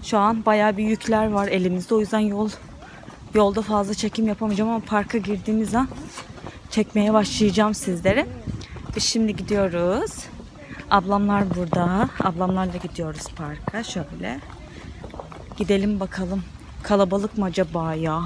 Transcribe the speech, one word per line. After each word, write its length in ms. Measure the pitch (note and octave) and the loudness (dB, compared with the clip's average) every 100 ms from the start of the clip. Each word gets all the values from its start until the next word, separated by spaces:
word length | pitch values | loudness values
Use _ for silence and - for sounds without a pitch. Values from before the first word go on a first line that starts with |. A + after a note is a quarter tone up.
Şu 160 | - G#3+ | 2 4
an 260 | G3+ A3+ A3 | 4 4 4
bayağı 300 | G#3+ G#3+ G3+ | 6 4 4
bir 80 | |
yükler 420 | G#3+ A3 - A3 A3 | 0 0 2 2 2
var 180 | G#3 G3+ | 2 2
elimizde. 460 | F#3+ F#3 F3+ F3 | 2 2 0 2
O 60 | A3+ | 2
yüzden 180 | G#3 G#3+ | 2 2
yol, 300 | G#3+ G3+ G#3+ - - - - - - - - | 2 0 -2 -4 -14 -18 -18 -18 -18 -18 0
yolda 280 | G#3+ G3+ G3+ | 4 4 4
fazla 320 | G#3+ G#3+ G3+ | 0 0 0
çekim 340 | G#3 G#3+ G#3 A3 | -2 -2 0 0
yapamayacağım 420 | G3+ A3 G3+ A3 | 0 0 2 2
ama 100 | A3+ - | 0 0
parka 320 | G#3+ G3+ A#3 | 0 0 -2
girdiğimiz 560 | G3 G3+ F3+ A3 G#3+ | -2 -4 0 0 2
an 140 | A3 C4+ - D#4 - - - - - - | 0 0 -4 -12 -14 -16 -14 -14 -16 -4
çekmeye 420 | - G#3 G#3+ G#3 | -2 0 2 6
başlayacağım 640 | G#3+ G3 - G#3 F#3 G#3+ | 6 4 4 4 6 2
sizlere. 520 | G#3 - F3+ F3+ A#3+ - - - - - - - - | 2 -2 0 2 2 0 -6 -10 -10 -10 -14 -8 -4
Biz 60 | |
şimdi 340 | - A#3 A3 F#3+ | 0 2 0 0
gidiyoruz. 760 | F#3 G#3 F#3+ E3+ F3 G#3+ G#4+ - - - - - - - - | -2 2 2 2 2 2 0 -6 -14 -14 -16 -18 -16 -14 2
Ablamlar 640 | G3+ F#3 G3+ G3+ G3+ G3 F3 | 2 4 2 4 4 2 0
burada. 520 | F3 F3+ F3 F#3 B3+ - | 2 2 4 4 2 2
Ablamlarla 520 | G3 E3+ F#3 F#3 F#3 F3 | 0 2 0 2 0 -2
gidiyoruz 500 | E3+ - D#3+ D#3 - - | -8 -6 -6 -6 -10 -8
parka. 480 | D3+ D3+ - G#3 | -8 -6 -6 -6
Şöyle. 560 | A3+ F#3 D3 E3 G#3+ C4+ - - - - - - - - - - - - | -6 -6 -6 -8 -8 -8 -10 -16 -16 -16 -16 -14 -14 -14 -14 -14 -16 -6
Gidelim 440 | F3+ G3 G3+ G3+ | 2 2 2 0
bakalım. 420 | F#3+ - F3+ F#3+ F3 - - - | -4 -4 -4 -4 -6 -14 -16 -14
Kalabalık 560 | - G3+ G3 G3 G#3 A3 | 0 4 4 2 -2 -2
mı 60 | |
acaba 500 | F#3+ E3+ F3 E3+ D#3+ | -2 0 0 0 -2
ya? 280 | D#3+ D#3+ D#3+ | -2 0 -2